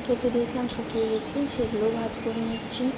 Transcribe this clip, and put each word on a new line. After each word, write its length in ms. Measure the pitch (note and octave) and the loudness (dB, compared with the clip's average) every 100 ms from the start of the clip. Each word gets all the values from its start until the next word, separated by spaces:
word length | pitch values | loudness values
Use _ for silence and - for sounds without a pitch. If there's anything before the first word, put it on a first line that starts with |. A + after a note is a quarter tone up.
কেচে 240 | - A#3+ B3 | 2 2 4
দিয়েছিলাম, 320 | A#3+ A#3 C4 B3 | 2 2 0 -2
শুকিয়ে 380 | - G#3+ A3+ A3 | -2 -2 0 2
গেছে, 240 | A3 - C#4 C#4 | 0 0 0 -2
সেগুলো 320 | - A3+ G#3+ A3 A3+ | 0 0 2 2 2
ভাঁজ 180 | A3+ - | -2 -2
করে 180 | A#3 A3+ A3+ | -2 -2 -2
নিচ্ছি। 340 | A3+ - - B3+ | -2 -4 0 0